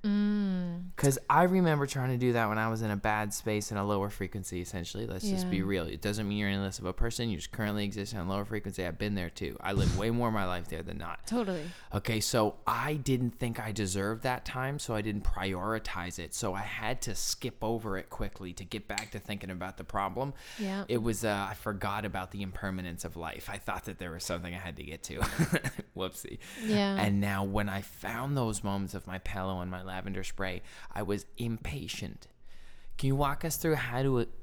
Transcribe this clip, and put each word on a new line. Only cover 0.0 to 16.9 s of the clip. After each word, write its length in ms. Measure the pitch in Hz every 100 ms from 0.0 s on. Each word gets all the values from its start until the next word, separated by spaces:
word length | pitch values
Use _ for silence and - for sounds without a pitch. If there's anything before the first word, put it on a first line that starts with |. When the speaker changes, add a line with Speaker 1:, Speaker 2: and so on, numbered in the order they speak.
Speaker 1:
Mm. 880 | 208 208 208 208 202 185 180 175 180 -
Speaker 2:
'Cause 200 | 139 135 -
I 120 | 143
remember 440 | 180 185 175 147 139
trying 220 | 139 127
to 60 | 127
do 160 | 123
that 140 | 117 110
when 120 | 107
I 80 | 110
was 160 | 113
in 80 | 110
a 40 | 101
bad 380 | 107 107 107
space 380 | - - 107 101
in 60 | 104
a 60 |
lower 280 | 101 101 101
frequency, 500 | 98 95 101 92 90
essentially. 460 | 90 92 85 95 113
Let's 200 | 92 208
just 220 | 185 180
be 80 | 95
Speaker 1:
Yeah. 60 |
Speaker 2:
real. 220 | 92 98 82
It 120 | -
doesn't 240 | 104 101 104
mean 80 | 104
you're 100 | 101
any 100 | 98
less 180 | 98 -
of 80 | 90
a 80 |
person. 340 | 90 117 113 117
You 60 | 87
just 140 | -
currently 340 | - 107 104 101
exist 280 | 104 98
in 60 | 107
a 40 |
lower 220 | 87 98 101
frequency. 400 | 107 98 92 87
I've 140 | 80
been 160 | 104 101
there 160 | 85
too. 260 | - 85 53
I 120 | -
live 240 | 98 - 90
way 140 | 110
more 160 | 117 120
of 60 | 110
my 100 | 92
life 220 | 90 90
there 160 | 80
than 160 | 85 82
not. 260 | 85 - -
Speaker 1:
Totally. 380 | 233 208 180 160 175 -
Speaker 2:
Okay, 280 | 101 - 113
so 380 | - 123 107 - -
I 260 | 117 135 151
didn't 340 | 135 127 123 -
think 200 | 120 113
I 120 | 110
deserved 500 | 104 98 95 98 110
that 240 | 131 127 -
time, 320 | 131 131 143
so 160 | -
I 80 | 110
didn't 220 | 107 104
prioritize 960 | - - 95 92 98 110 - - 90 90
it. 160 | 80 -
So 180 | 110
I 80 | 92
had 400 | 107 - 107